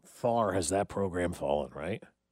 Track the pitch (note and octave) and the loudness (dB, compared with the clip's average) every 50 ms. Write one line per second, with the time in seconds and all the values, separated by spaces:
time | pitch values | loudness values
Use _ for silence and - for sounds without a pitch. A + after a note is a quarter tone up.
0 | - - - - - A#2+ A#2 A#2 A2 G2 F2+ F#2+ E2+ F2+ F#2+ G2 G2+ - - G2+ | -20 -20 -8 -2 0 2 2 4 2 2 2 0 0 2 2 0 0 0 -2 -2
1 | G2 F#2+ E2+ F2+ F2 E2+ D#2+ - - C#2+ C#2+ D2 C#2 - - C#2+ D2+ F2 G#2+ - | -2 -2 0 0 0 0 -2 -2 0 0 0 0 0 -2 -6 -8 -6 -6 -6 -6
2 | - - _ _ _ _ | -8 -14 _ _ _ _